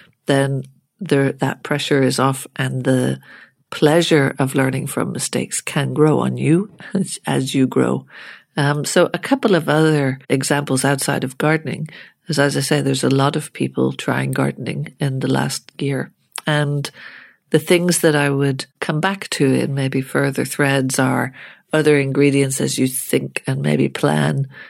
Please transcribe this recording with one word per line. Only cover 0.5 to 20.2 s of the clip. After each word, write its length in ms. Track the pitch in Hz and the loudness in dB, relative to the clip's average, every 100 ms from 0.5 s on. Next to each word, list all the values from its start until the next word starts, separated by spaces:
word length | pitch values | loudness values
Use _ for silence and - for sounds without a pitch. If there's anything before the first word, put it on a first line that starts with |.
| 135 - _ _ _ | -2 -8 _ _ _
there, 320 | 175 139 135 | -2 2 2
that 320 | - 165 - | 0 -4 -4
pressure 380 | - 147 - 139 | -4 -4 0 2
is 180 | 131 131 | 2 2
off, 260 | 135 131 - - | 0 0 -6 -6
and 280 | 131 131 | -4 -2
the 360 | 127 131 127 135 - - - _ _ | 0 0 0 -4 -8 -20 -20 _ _
pleasure 640 | - 151 165 165 156 139 - | 0 2 4 4 2 2 0
of 160 | 135 139 | -2 0
learning 320 | 131 131 135 | 0 -2 -6
from 240 | 123 127 | -4 -4
mistakes 500 | 131 - - - - | -4 -6 -4 -4 -8
can 320 | - 151 135 | -6 -4 -2
grow 260 | 131 151 131 | 2 2 4
on 180 | 123 123 | 0 -2
you 380 | 135 170 214 - | 2 2 0 -8
<laughs> 100 | - | -6
as, 260 | 196 190 - - | -4 -4 -6 -4
as 300 | 139 131 139 | -2 0 0
you 120 | 131 | 0
grow. 380 | 131 123 131 - - - - _ - | 2 0 -2 -6 -18 -20 -20 _ -2
Um, 260 | 143 147 | 0 0
so 260 | 135 185 170 | 0 2 2
a 60 | 175 | 0
couple 360 | - 269 233 175 | -2 0 2 2
of 140 | 147 | 2
other 500 | 151 156 151 135 131 - | 4 4 4 0 -2 -2
examples 560 | 135 135 143 143 135 | -2 0 0 0 0
outside 400 | 139 139 - 127 | 2 0 0 -2
of 140 | 131 - | -4 -2
gardening 500 | 151 160 156 - 156 - - _ - | 0 0 -2 -8 -10 -12 -20 _ -4
'Cause 80 | 143 | 0
as 180 | 143 143 | 0 0
I 40 | |
say, 200 | 135 147 | 0 0
there's 220 | 139 135 | 0 0
a 60 | 131 | 2
lot 260 | 135 139 156 | 2 2 0
of 180 | - | -6
people 380 | - 135 131 131 | -6 -4 -2 -2
trying 420 | 135 - 127 135 | -2 -4 -2 -2
gardening 600 | 131 135 135 123 143 147 - | -2 -2 -4 -8 -8 -8 -4
in 200 | 143 131 | -4 -2
the 80 | 127 | -2
last 440 | 135 139 - - - | -2 -2 -6 -12 -8
year. 320 | 139 135 - _ _ - - | -4 -4 -6 _ _ -8 -2
And 420 | 147 143 143 139 - - - - _ _ | 0 0 -2 -6 -10 -20 -20 -20 _ _
the 80 | 156 | 0
things 440 | 160 175 180 170 | 4 2 4 2
that 140 | 165 147 | 4 4
I 140 | 143 | 2
would 380 | 139 139 131 - _ | 2 0 0 -6 _
come 200 | - 156 | -2 0
back 280 | 190 196 - | 0 -2 -6
to 140 | - 139 | 0 2
in 280 | 127 127 | 2 0
maybe 280 | 139 135 135 | -2 -2 -2
further 440 | 131 143 | -2 0